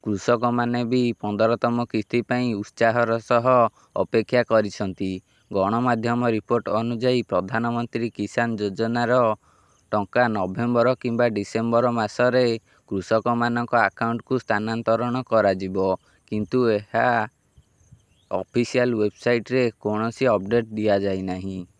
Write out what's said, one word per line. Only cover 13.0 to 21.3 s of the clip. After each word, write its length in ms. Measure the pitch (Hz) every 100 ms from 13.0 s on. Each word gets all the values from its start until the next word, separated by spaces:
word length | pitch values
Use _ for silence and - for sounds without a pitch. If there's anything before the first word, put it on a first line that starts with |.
| 92 113 120 120 117 117 120 120
ଆକାଉଣ୍ଟକୁ 560 | 101 - 117 117 - 127
ସ୍ଥାନାନ୍ତରଣ 840 | - 104 110 113 113 113 120 123
କରାଯିବ, 540 | 123 113 101 95 95 95 95 92 _ _ _
କିନ୍ତୁ 340 | 107 104 131 120
ଏହା 380 | 104 107 113 120 120 107 _ _ _ _ _ _ - _ _ _
ଅଫିସିଆଲ 580 | 92 95 120 120 127 123
ୱେବସାଇଟରେ 680 | 113 104 _ 120 120 104 127 120 -
କୌଣସି 460 | 104 107 113 - 131
ଅପଡେଟ୍ 440 | 104 95 117 113
ଦିଆଯାଇନାହିଁ। 880 | 107 107 101 101 95 95